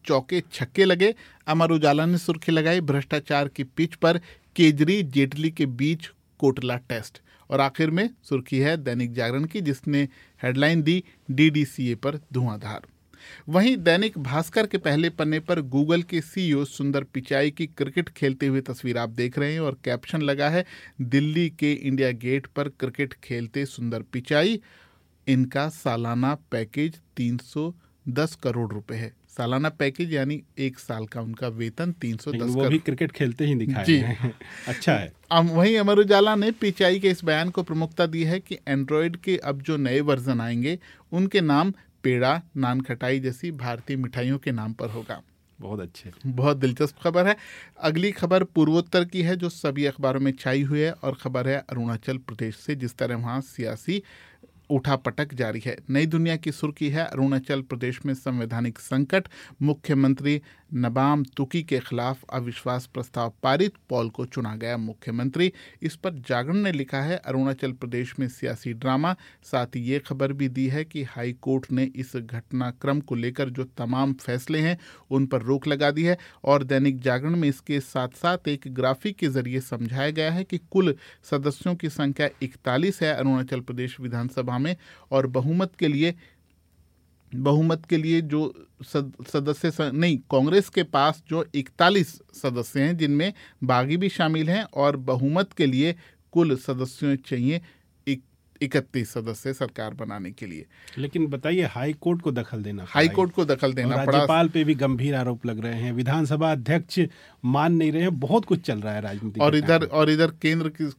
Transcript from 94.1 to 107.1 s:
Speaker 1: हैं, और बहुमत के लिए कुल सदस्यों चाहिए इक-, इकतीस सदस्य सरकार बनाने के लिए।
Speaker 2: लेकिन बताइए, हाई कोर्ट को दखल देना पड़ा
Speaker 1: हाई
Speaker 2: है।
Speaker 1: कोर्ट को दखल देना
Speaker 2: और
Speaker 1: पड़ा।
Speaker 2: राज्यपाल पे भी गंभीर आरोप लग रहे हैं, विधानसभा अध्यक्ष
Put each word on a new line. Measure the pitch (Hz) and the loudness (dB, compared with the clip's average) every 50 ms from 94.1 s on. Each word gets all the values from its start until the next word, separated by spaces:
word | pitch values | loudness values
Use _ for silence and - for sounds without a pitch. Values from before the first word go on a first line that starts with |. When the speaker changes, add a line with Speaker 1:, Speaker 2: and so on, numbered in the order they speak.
| - - 165 156 160 160 156 160 | 0 0 0 2 2 0 0 0
Speaker 1:
हैं, | 185 220 208 - - | 0 -2 -2 -4 0
और | 139 139 147 143 | 2 2 2 2
बहुमत | 135 127 131 131 127 135 143 156 185 202 - - | 0 0 -2 0 2 2 2 2 2 0 0 0
के | - 156 | 2 2
लिए | 135 127 131 151 170 170 175 - - _ _ _ _ | 2 4 2 2 0 0 -4 -10 -20 _ _ _ _
कुल | - 170 170 151 131 | 2 4 4 4 2
सदस्यों | 127 - - 131 127 127 127 - - 147 143 139 | 0 -2 -4 -4 -4 -4 -6 -6 -2 0 0 0
चाहिए | 131 - - 135 123 120 139 165 170 - - _ _ _ _ _ _ - | 0 -2 -4 -2 0 0 0 0 -2 -6 -10 _ _ _ _ _ _ -4
इक-, | 139 135 131 - _ _ _ _ _ _ - | -4 -4 -4 -6 _ _ _ _ _ _ -6
इकतीस | 143 131 - 143 127 - - 127 110 - | -4 -2 -2 -2 -2 -2 -4 -4 -4 -4
सदस्य | - 120 110 113 107 - - 135 131 | -6 -8 -6 -6 -8 -8 -8 -8 -6
सरकार | - 135 - - 117 110 107 107 | -6 -6 -6 -6 -8 -10 -10 -10
बनाने | - 113 107 101 104 92 92 | -10 -10 -10 -10 -10 -10 -12
के | 101 - 113 | -12 -14 -14
लिए। | 92 82 76 - - _ - - - - | -14 -14 -14 -16 -18 _ -20 -20 -14 -10
Speaker 2:
लेकिन | 131 143 139 - 175 160 | -8 -6 -4 -2 -2 -2
बताइए, | 143 143 135 - 156 180 185 165 | -2 -2 -4 -2 0 0 0 0
हाई | 113 - 123 131 151 151 | -2 -2 -4 -4 -4 -4
कोर्ट | - - 175 175 170 | -2 -2 -2 -2 0
को | - 156 | -2 -2
दखल | 127 120 110 - 123 110 101 | -2 -4 -4 -6 -8 -8 -8
देना | 104 101 98 90 | -8 -8 -10 -8
पड़ा | - | -2
Speaker 1:
हाई | - 143 160 | 2 4 4
Speaker 2:
है। | 170 - | 4 4
Speaker 1:
कोर्ट | 190 185 175 | 2 0 2
को | - 190 170 | 2 0 2
दखल | 147 135 131 147 135 127 | 2 2 2 0 0 0
देना | 131 120 123 120 | 0 0 0 0
Speaker 2:
और | 131 139 | 0 2
Speaker 1:
पड़ा। | 135 139 | 4 4
Speaker 2:
राज्यपाल | 143 147 165 160 165 170 160 | 4 4 4 4 4 4 4
पे | 165 165 151 | 2 2 2
भी | 151 151 | 2 2
गंभीर | 123 139 131 131 117 131 147 139 | 2 2 0 0 0 0 0 0
आरोप | 127 123 123 120 113 - | 0 0 -2 -2 -4 -4
लग | 120 110 110 | -6 -4 -4
रहे | 110 117 117 113 | -4 -4 -4 -4
हैं, | 120 123 117 | -4 -4 -2
विधानसभा | 123 120 131 147 160 151 127 151 147 160 160 | -2 0 0 0 0 0 0 0 2 2 2
अध्यक्ष | 156 135 113 147 165 170 170 - - 180 165 170 | 0 0 0 0 0 0 0 -2 0 0 0 0